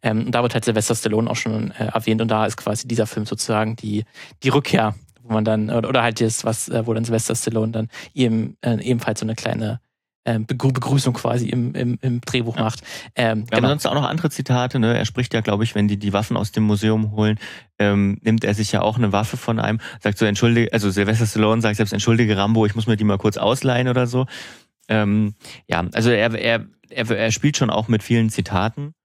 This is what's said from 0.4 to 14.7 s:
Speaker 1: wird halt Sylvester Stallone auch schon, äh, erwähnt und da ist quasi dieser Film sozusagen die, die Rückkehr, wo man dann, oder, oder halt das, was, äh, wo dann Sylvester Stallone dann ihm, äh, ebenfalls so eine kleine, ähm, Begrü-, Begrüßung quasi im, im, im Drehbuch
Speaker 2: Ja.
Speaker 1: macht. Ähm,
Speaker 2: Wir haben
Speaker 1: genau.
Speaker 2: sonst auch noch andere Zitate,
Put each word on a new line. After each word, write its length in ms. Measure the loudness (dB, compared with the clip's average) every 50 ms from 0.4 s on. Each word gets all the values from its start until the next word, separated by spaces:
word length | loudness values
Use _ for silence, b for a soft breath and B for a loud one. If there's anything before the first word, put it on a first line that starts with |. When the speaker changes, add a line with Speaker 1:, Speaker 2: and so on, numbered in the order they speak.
Speaker 1:
wird 120 | 0 2 0
halt 100 | 0 0
Sylvester 320 | 0 0 0 0 0 -2
Stallone 340 | -2 0 0 0 0 0 0
auch 60 | -2
schon, 340 | -4 -4 -4 -4 -2 -4 -6
äh, 160 | -4 -4 -6
erwähnt 340 | -2 -2 -2 0 0 0 2
und 80 | 2 2
da 180 | 2 2 0
ist 100 | -2 -4
quasi 320 | -6 -4 -4 -4 -4 -4 -4
dieser 180 | 0 0 0
Film 200 | -2 -2 -6 -6
sozusagen 500 | -6 -6 -8 -4 -2 0 0 0 -2 -4
die, 280 | -6 -6 -4 -4 -4 -4 B B B B B B _
die 60 | -2 2
Rückkehr, 480 | 2 2 2 2 2 2 2 2 0 -4 -14 _ _ _
wo 100 | _ -2
man 120 | -2 0 2
dann, 260 | 2 0 0 0 0
oder, 180 | 0 -2 -2 2
oder 140 | 0 2
halt 180 | 2 2 0 0
das, 240 | 0 0 0 -2 -2
was, 240 | -2 -4 -4 -6 -4
äh, 160 | -4 -4 -2
wo 100 | -2 -2
dann 100 | -2 -2
Sylvester 320 | 0 0 -2 0 -2 -4
Stallone 340 | -4 -4 -2 -2 0 -2 -2
dann 180 | -2 -4 -6 -6 B B B B
ihm, 440 | B 0 2 2 2 0 0 -2 -6 _
äh, 200 | -2 -2 -2 0
ebenfalls 380 | 0 0 0 0 0 -4 -4 -4
so 60 | -4
eine 100 | -6 -6
kleine, 420 | -4 -6 -6 -4 -4 -4 -4 -6 -6 _ _ _ _ _ _ _ _ _
ähm, 200 | -2 -2 -2 -2
Begrü-, 280 | -4 -4 -2 0 0
Begrüßung 420 | 0 0 -2 0 0 2 2 0 -4
quasi 340 | -2 -2 -2 -2 0 -2 -2
im, 260 | -2 -2 -2 -2 -2
im, 240 | -4 -2 -2 -2 -2
im 180 | -2 -2 -2 -2
Drehbuch 360 | -4 -2 -2 -2 -2 -2 -2
Speaker 2:
Ja. 80 | -2 -2
Speaker 1:
macht. 180 | -2 -2 -6 B B B B B B _
Ähm, 300 | 0 0 2 0 0 -2 0
Speaker 2:
Wir 80 | 2
haben 60 | 2
Speaker 1:
genau. 60 | 4 2
Speaker 2:
sonst 180 | 2 0 0
auch 80 | 0 0
noch 120 | 0 0
andere 220 | 0 -2 -2 -2 -2
Zitate, 500 | -4 -4 -2 0 0 0 0 0